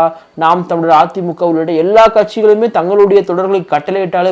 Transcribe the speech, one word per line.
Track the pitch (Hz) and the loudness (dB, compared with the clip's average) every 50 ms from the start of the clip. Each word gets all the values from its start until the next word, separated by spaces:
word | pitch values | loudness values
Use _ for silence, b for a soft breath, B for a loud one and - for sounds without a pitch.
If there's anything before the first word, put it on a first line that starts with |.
| 165 165 165 B B B B | 2 0 -2 B B B B
நாம் | - 160 165 170 180 175 | -2 0 0 0 0 -2
தமிழர், | - 175 170 165 165 160 151 | -4 -4 -2 0 2 4 4
அதிமுக | 170 170 - 190 180 175 156 - 175 | 2 2 -2 -8 -6 -6 -6 -4 -2
உள்ளிட்ட | 175 165 160 160 165 | -2 0 -2 -2 -2
எல்லா | 170 160 160 185 208 220 220 | -2 -2 0 2 4 4 4
கட்சிகளுமே | 214 220 220 202 208 - 226 214 214 208 214 233 233 | 4 4 0 -2 -2 -2 0 2 2 2 2 0 -2
தங்களுடைய | 233 180 160 180 202 214 202 202 196 202 | -2 -2 -2 0 2 2 2 4 4 0
தொடர்களை | 190 196 180 175 190 190 196 190 170 | 0 0 -4 -4 -2 -2 -2 -4 -4
கட்டளையிட்டாலே | - 185 185 190 - 185 196 190 175 190 180 180 185 | -2 -4 -4 -4 -4 -4 -4 -4 -4 -2 -2 -2 -2